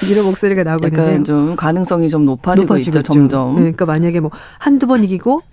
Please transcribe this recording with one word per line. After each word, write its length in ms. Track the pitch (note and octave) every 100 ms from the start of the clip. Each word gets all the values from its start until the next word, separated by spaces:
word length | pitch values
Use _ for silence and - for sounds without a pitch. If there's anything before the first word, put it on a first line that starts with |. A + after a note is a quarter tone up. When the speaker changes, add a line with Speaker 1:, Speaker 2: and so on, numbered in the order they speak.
| F#3+
Speaker 1:
이런 160 | G3+ G3
목소리가 380 | F#3 G3+ G3
나오고 240 | D#3+ D#3+ E3
Speaker 2:
약간 180 | D#3 D#3+
Speaker 1:
있는데요. 180 | D3
Speaker 2:
좀 320 | D3 D3 D3 E3+
가능성이 540 | D#3 F3 F3+ F3 E3
좀 160 | D#3 C#3+
높아지고 400 | C3 F3+ F#3 F#3
Speaker 1:
높아지고 40 | G3
Speaker 2:
있죠, 220 | C3 D#3
Speaker 1:
있죠. 140 | C#3
Speaker 2:
점점. 420 | D3 C#3 C3+ B2+ D#3
Speaker 1:
네, 60 |
그러니까 240 | E3 E3 E3+
만약에 340 | D#3 E3+ E3+
뭐 120 | D3+ - - -
한두 280 | - C#4 B3+
번 160 | B3+
이기고 380 | G3+ F#3 A#3+ D4 -